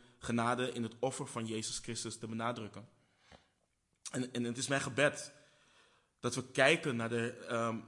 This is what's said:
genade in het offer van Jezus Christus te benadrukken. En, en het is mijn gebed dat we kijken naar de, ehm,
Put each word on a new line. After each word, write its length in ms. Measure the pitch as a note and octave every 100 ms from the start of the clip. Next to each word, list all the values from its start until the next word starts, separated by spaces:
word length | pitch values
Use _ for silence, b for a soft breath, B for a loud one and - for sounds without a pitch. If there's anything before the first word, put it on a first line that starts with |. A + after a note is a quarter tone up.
| B B
genade 540 | - A#2 A#2 B2 B2+
in 120 | A#2+
het 100 | A2+ -
offer 280 | C3 - C3+
van 180 | A#2 A2+
Jezus 340 | A2 G#2+ -
Christus 380 | - A2+ A2+ -
te 100 | A2+
benadrukken. 640 | A2+ A#2 A#2+ G#2 G#2+ A2 _ B B B B B B _ _ _ _ -
En, 220 | - B2+
en 100 | B2
het 140 | A#2+ A#2
is 100 | B2+
mijn 140 | C3+
gebed 520 | B2+ A2+ C#3+ - - - b b b b b b b b
dat 160 | B2 C3
we 160 | B2
kijken 440 | - C3+ E3 D#3 A#2
naar 140 | A2+
de, 220 | A#2 A#2
ehm, 460 | - - A#2 A#2 A2+